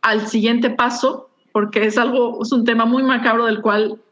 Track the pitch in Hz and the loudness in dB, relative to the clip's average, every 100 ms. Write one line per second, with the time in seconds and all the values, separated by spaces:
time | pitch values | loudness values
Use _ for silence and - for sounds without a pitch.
0 | 226 220 214 220 220 240 240 233 240 - | 0 0 0 0 2 2 0 0 -2 0
1 | 254 - - _ _ 214 208 214 214 208 | -2 -2 -14 _ _ -4 -2 0 0 0
2 | 240 247 240 233 220 254 233 226 226 254 | 0 0 0 -2 -2 0 2 2 2 2
3 | 262 247 240 226 233 214 220 208 214 214 | 2 0 2 0 0 0 0 0 -2 -4
4 | _ | _